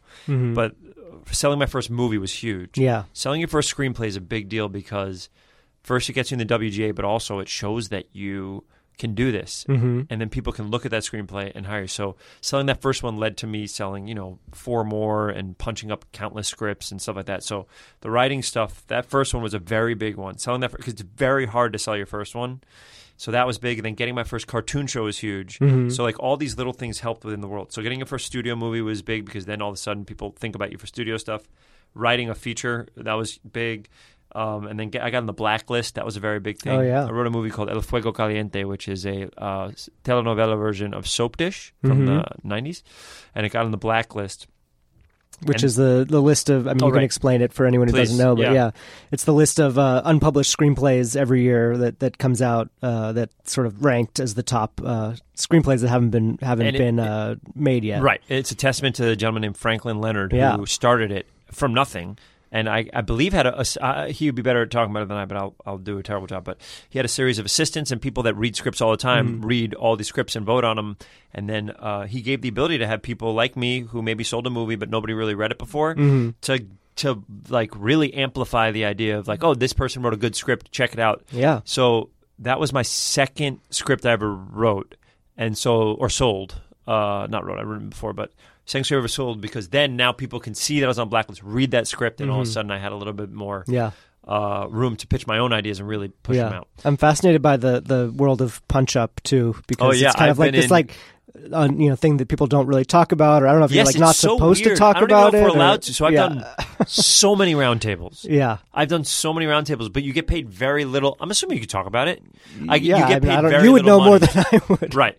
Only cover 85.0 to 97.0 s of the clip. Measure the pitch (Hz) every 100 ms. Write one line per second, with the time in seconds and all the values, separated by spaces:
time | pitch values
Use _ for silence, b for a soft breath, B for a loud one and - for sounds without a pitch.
85 | _ _ _ - 113 104 131 117 110 107
86 | 127 - 127 98 95 - - _ - 110
87 | 104 101 104 107 90 95 107 107 104 -
88 | 107 101 104 _ b b - 135 135 143
89 | 117 113 131 110 101 - 92 135 143 123
90 | 123 123 131 123 - 107 - 147 135 120
91 | 113 113 107 101 98 113 131 123 110 -
92 | 120 - 143 131 120 113 104 98 101 104
93 | 101 101 104 104 101 101 92 123 110 b
94 | b b - 104 104 101 101 110 127 110
95 | - 131 - 110 123 113 104 95 101 107
96 | 101 - - 127 117 92 - - 147 143